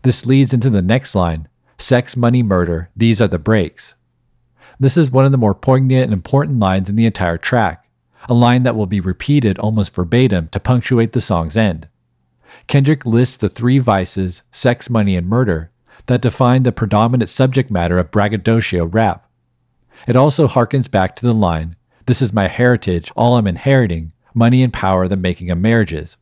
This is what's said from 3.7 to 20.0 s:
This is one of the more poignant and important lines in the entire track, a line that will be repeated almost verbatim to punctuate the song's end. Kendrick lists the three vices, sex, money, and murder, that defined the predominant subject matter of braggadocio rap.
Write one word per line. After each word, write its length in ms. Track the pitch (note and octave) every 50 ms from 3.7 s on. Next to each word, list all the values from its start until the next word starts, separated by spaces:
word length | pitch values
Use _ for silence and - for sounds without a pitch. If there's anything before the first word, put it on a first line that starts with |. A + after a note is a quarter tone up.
| _ - - - _ _ _ _ _ _ _ _ _ _ _ _ _ _ - - _ _
This 180 | C3+ C3+ -
is 140 | F3 D#3 C3
one 140 | B2+ C3 C3+
of 60 | C#3
the 60 | C#3
more 180 | C3 A#2 G#2 F#2+
poignant 500 | _ - - C3 C3 C3+ C3 C3 C3 B2+
and 80 | A#2+ G#2+
important 460 | F#2 - - - C#3 D3 D3+ C#3 A#2+
lines 300 | G#2 F#2+ F#2+ F#2+ F#2+ F#2+
in 60 | G2+
the 100 | A2 A2+
entire 320 | A2+ - - F#2+ E2+ E2+
track, 480 | E2+ - - - A#2+ G#2+ F2 E2 - _ _ _ _ _ _ _ _ -
a 60 | - A#2+
line 300 | A#2+ A#2+ A#2+ B2 B2+ B2+
that 120 | B2 A#2
will 120 | A2 G#2
be 120 | F2+ G2+ G2+
repeated 600 | E2+ F#2 F#2 _ - - D3 D3 A#2+ G#2 F#2 -
almost 340 | - G#2+ A2 G#2+ G2 - _
verbatim 540 | - F2+ E2 G2+ B2 C3 B2 F#2+ F2+ E2 D#2+
to 100 | - -
punctuate 520 | _ - B2 B2 - - B2+ A#2 A2+ A2
the 100 | - A#2
song's 360 | - - F#2 E2+ E2 D#2 D2+
end. 300 | A2 A2 G2+ E2+ D#2+ D#2+ - _ _ _ _ _ _ _ _ _ _ _ _ - - _
Kendrick 380 | - - C#3 C#3 C#3 D#3 C3+ -
lists 320 | B2+ A2+ A#2 B2+ - -
the 120 | - - F#2+
three 280 | _ - A2+ B2 C3
vices, 640 | C#3 B2+ A#2+ G2+ F#2+ F#2 - - G2 F#2+ F2+ F2 - _ _
sex, 380 | _ - - B2+ B2 - - -
money, 260 | A#2+ A2+ G#2 G2+ F#2+
and 120 | F2+ F2
murder, 440 | F#2 A2 B2 B2+ G#2 E2+ D#2+ D#2+ - _ _ _ _ _ _ -
that 140 | - B2 A#2+
defined 440 | - A#2+ - - C3 A#2+ B2 C3 B2+
the 60 | B2
predominant 580 | G#2 - A#2 G2 G#2 G#2 A2+ A#2 B2+ B2 A2 -
subject 420 | - - C3 C3 B2 C3 B2+ -
matter 260 | G#2+ F2 E2+ E2+ F2
of 140 | F2+ F2 -
braggadocio 760 | - G#2+ G2+ G#2 A2 G2+ F2 A2+ A#2 A#2 A2 - - F2 E2+ E2
rap. 360 | F2 A2 A2+ G2 E2 - _ _ _ _ _ _ _ _ _ _ _ _ _ _ _ -